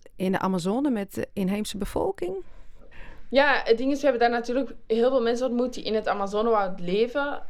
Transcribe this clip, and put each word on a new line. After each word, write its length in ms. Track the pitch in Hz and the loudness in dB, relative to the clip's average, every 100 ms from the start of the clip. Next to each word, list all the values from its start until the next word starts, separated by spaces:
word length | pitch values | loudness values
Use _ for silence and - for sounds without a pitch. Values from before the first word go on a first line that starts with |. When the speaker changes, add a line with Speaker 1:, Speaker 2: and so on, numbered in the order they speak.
| - - | -18 -4
Speaker 1:
in 160 | 185 | -2
de 80 | 190 | 0
Amazone 500 | 185 190 170 233 294 | 0 0 0 0 0
met 240 | 226 196 | 0 -4
de 140 | - - | -6 -6
inheemse 440 | - 185 208 214 196 | -2 -2 0 -4 -6
bevolking? 580 | - - - 392 359 381 - - - - - - - - - | -4 -2 -2 -2 -6 -6 -8 -12 -14 -14 -16 -14 -12 -10 0
Speaker 2:
Ja, 320 | 254 285 254 | 4 6 4
het 140 | - 226 | 4 2
ding 140 | 262 | 2
is, 60 | 285 | 2
we 60 | 285 | 2
hebben 140 | 240 240 | 4 2
daar 100 | 233 | 2
natuurlijk 320 | 233 247 226 - - | 0 -2 -2 -8 -2
heel 220 | 226 240 | 2 4
veel 120 | 269 | 4
mensen 240 | 233 240 254 | 2 0 0
ontmoet 260 | 240 247 | 0 -2
die 100 | 226 | -2
in 100 | - | -2
het 140 | 214 - | -2 0
Amazonewoud 720 | 202 196 202 226 220 196 180 | 0 0 0 2 2 2 -2
leven, 640 | 175 196 240 285 285 - - | 0 2 2 0 -2 -4 -4